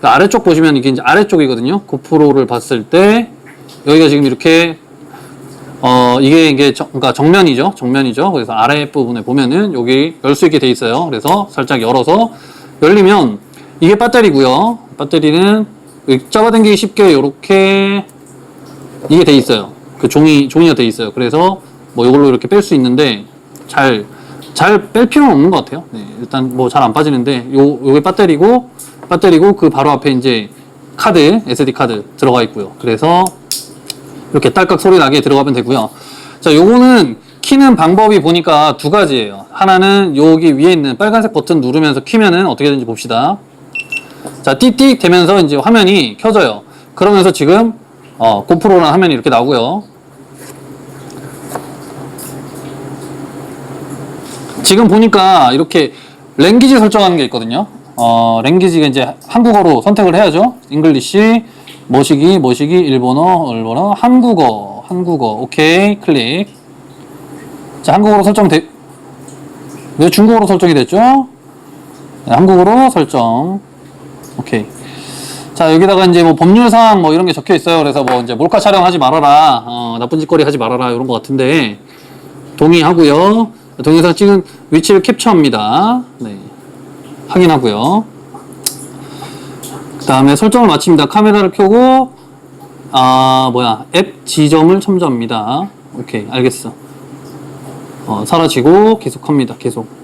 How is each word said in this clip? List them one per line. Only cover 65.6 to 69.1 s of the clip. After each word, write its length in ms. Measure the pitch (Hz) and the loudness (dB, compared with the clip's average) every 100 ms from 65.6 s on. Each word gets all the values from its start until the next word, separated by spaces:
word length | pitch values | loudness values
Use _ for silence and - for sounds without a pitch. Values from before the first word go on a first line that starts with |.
| 156 175 202 202 | 0 2 0 -2
클릭. 500 | - 147 117 156 202 - - - - - - - - - - - - - | -2 -2 -2 -6 -8 -12 -20 -20 -20 -20 -20 -20 -20 -20 -20 -20 -20 -10
자, 120 | - | -2
한국어로 300 | 180 208 214 | 0 2 2
설정돼-, 440 | 202 208 202 160 - - - - - | 2 2 2 0 -4 -20 -20 -20 -20